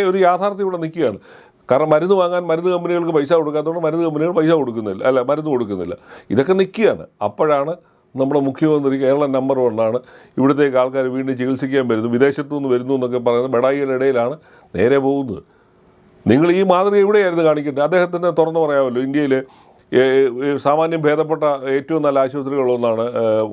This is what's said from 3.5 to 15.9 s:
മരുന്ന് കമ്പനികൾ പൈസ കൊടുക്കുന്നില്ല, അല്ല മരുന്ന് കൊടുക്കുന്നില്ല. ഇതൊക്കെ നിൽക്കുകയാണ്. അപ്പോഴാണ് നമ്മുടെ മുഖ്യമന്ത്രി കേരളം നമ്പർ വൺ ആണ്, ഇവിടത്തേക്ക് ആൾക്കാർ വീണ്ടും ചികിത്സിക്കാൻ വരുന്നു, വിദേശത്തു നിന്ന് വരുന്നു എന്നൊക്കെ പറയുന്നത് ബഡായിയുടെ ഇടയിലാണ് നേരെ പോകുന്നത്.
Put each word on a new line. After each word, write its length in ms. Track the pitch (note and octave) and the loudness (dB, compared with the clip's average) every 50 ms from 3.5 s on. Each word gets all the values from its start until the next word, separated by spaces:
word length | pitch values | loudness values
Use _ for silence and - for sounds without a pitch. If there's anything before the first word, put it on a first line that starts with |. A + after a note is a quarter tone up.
| D3 D3+ D3 E3 E3 F3 E3 | -2 -4 -4 -4 -4 -2 -2
മരുന്ന് 180 | D#3 D3+ E3+ E3+ | -2 -2 -2 -2
കമ്പനികൾ 260 | E3 D3+ D3+ D#3 E3+ F3+ E3+ | -2 -2 -2 -2 -2 0 0
പൈസ 120 | D#3 D#3+ E3 D#3+ | 2 2 2 2
കൊടുക്കുന്നില്ല, 400 | C3+ B2 A2 A#2 A2 G#2 F#2+ F#2 - B2+ | 0 -2 -4 -6 -6 -6 -4 -2 0 0
അല്ല 100 | C3 C3 B2 C3 | 0 0 0 0
മരുന്ന് 200 | D3 D3+ D3+ D#3 C#3+ | -2 -2 -2 -2 -2
കൊടുക്കുന്നില്ല. 380 | B2+ A#2 G2+ G2+ F#2 F2+ F2 E2+ - - - - - - - G#2 | -2 -2 -4 -6 -6 -6 -8 -10 -12 -16 -20 -20 -18 -10 -4 0
ഇതൊക്കെ 200 | A2 C3+ C3 F#3 F#3+ | 0 2 2 2 0
നിൽക്കുകയാണ്. 420 | F#3+ F#3+ - - A3+ F3 A#2+ E2+ D#2 - _ - - | 0 -2 -2 0 0 0 0 0 -6 -16 _ -6 -6
അപ്പോഴാണ് 460 | G#2 G#2 - D#3+ D#3 D3 C#3 C#3 D3+ E3+ F3+ _ _ _ _ _ _ - B2 | -4 -2 0 0 0 0 0 -2 -4 -8 -12 _ _ _ _ _ _ -4 -4
നമ്മുടെ 180 | C3+ C3+ C#3+ D3 C#3 | -2 0 0 0 0
മുഖ്യമന്ത്രി 480 | C3+ C3 - D#3 D#3 D3+ D3 C#3 C3+ C3+ C3+ C#3 | -2 -2 0 0 2 2 2 0 0 0 0 2
കേരളം 260 | B2+ C3+ C#3+ D3 C#3 C3+ | 2 2 2 0 0 -2
നമ്പർ 200 | C3+ C3 C3+ C#3 C3 B2+ | -2 -2 0 0 0 0
വൺ 120 | A#2+ G#2+ A2 A2+ A2 | 0 0 0 -2 -2
ആണ്, 100 | A2+ B2 - - - - - _ - - | -2 -4 -6 -10 -20 -20 -20 _ -4 0
ഇവിടത്തേക്ക് 380 | C3 C3+ C#3 C3+ D3 C#3 B2+ B2+ | 2 2 2 2 2 2 2 2
ആൾക്കാർ 240 | B2+ C3 C3 C3+ C3 B2+ B2+ | 0 0 0 -2 -2 -2 -2
വീണ്ടും 200 | C3 C3+ C3+ C3 B2 | -4 -4 -4 -4 -4
ചികിത്സിക്കാൻ 460 | B2+ B2+ C3+ C3 C#3 C3 C3+ C#3 C3 A#2+ | -2 -4 -2 -4 -4 -2 -2 0 0 0
വരുന്നു, 180 | A2+ A2 A2 A#2+ A#2+ | 0 0 0 0 0
വിദേശത്തു 360 | A#2+ C3+ C#3 C#3 - D3 C#3 D3 | 2 2 2 0 -2 -6 -6 -6
നിന്ന് 120 | D3 C#3 C3+ B2 | -4 -2 0 0
വരുന്നു 200 | B2 B2 C3 C#3 | 0 0 -2 -2
എന്നൊക്കെ 220 | C3 B2+ B2 A#2+ B2 A#2+ | -2 -2 -2 -4 -2 0
പറയുന്നത് 260 | B2 A#2+ A#2+ B2+ C3 B2+ | 0 0 0 0 0 0
ബഡായിയുടെ 400 | A#2 B2 C3 C#3 C#3+ C#3+ C3+ C3 B2+ | 0 2 0 0 0 -2 -2 -2 0
ഇടയിലാണ് 360 | C3 C#3 C3+ A#2+ A#2 B2 D3 D#3 _ _ - - - _ - | 0 0 0 0 0 -2 -4 -8 _ _ -20 -20 -20 _ -2
നേരെ 220 | F2+ G2 A#2+ C3+ C#3 C3+ | 0 2 2 2 2 2
പോകുന്നത്. 360 | C3+ C#3 C#3 C#3 B2 G2 D#2 - _ _ _ _ _ _ _ _ _ | 0 0 -2 -4 -6 -8 -10 -12 _ _ _ _ _ _ _ _ _